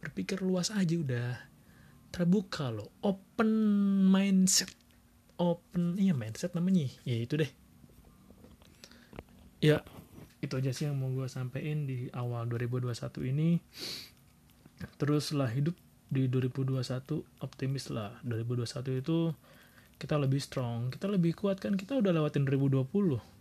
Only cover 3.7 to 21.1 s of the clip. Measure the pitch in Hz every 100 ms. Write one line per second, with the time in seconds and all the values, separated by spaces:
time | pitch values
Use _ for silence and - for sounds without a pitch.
3.7 | 202 202 196 190 190 196 190 185 - 185
4.7 | - _ - _ _ _ - 175 170 _
5.7 | 180 175 180 196 143 110 110 180 170 175
6.7 | 190 131 - - 117 120 151 147 - -
7.7 | - - - - - - - - - -
8.7 | - - - - - - - - - 151
9.7 | 151 - - - - - - 135 135 135
10.7 | 123 151 139 131 131 127 131 127 135 147
11.7 | 151 139 131 123 131 120 120 117 120 120
12.7 | 127 123 117 131 - 127 139 160 170 -
13.7 | - - - - _ - _ _ _ -
14.7 | _ - - 143 147 139 147 131 123 147
15.7 | 175 - _ - 135 131 127 127 131 131
16.7 | 131 120 127 - 151 - - 135 - 131
17.7 | 135 - 131 104 117 127 113 117 123 117
18.7 | 131 131 131 131 165 165 - - - -
19.7 | - - - 139 151 135 139 - - 120
20.7 | 117 123 131 196